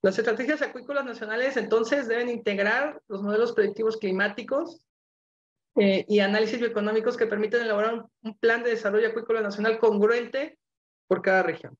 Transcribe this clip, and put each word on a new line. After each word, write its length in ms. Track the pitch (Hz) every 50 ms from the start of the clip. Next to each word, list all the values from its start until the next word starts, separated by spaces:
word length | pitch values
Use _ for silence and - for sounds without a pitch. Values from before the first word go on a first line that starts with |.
| -
Las 140 | 190 190
estrategias 440 | - 214 233 220 214 254 254 311 302
acuícolas 420 | 285 226 - 254 240 - 285 277 262
nacionales, 540 | 254 226 202 226 208 220 233 254 269 269
entonces, 500 | 254 208 - 214 226 226 - 294 285 262
deben 220 | 226 226 233 247 247
integrar 720 | 240 226 - 208 202 196 202 208 220 247 - 302 294 - _ _
los 120 | 214 196
modelos 300 | 202 202 208 214 233 233
predictivos 460 | 226 - 202 202 208 - 226 220 220
climáticos, 880 | 220 - 196 185 190 202 208 208 - 226 - 262 285 339 - - - _ _ _ _ _ _ _ _ _ _ _ _ _ _ _ _ _ _ _
eh, 280 | - 208 196 190 190 -
y 140 | - 208 208
análisis 360 | 196 196 202 214 220 202 226
bioeconómicos 600 | 240 240 226 - 208 208 208 214 220 220 247 240
que 80 | - 233
permiten 360 | - 208 208 214 208 226 240
elaborar 340 | 240 226 214 202 214 226 233
un, 140 | 226 226 - _ _
un 160 | _ 220 208
plan 260 | _ - 226 226 240 240
de 60 | 240
desarrollo 400 | 226 220 220 202 202 214 226 220
acuícola 320 | 214 233 220 - 226 226
nacional 360 | 214 202 202 208 208 226 220
congruente 800 | 220 233 220 208 202 202 214 233 240 240 - - 269 285 320 - _ _ _ _ _ _ _ _ _ _
por 160 | _ 190 190
cada 220 | - 196 190 190 180
región. 340 | 165 160 - - - - _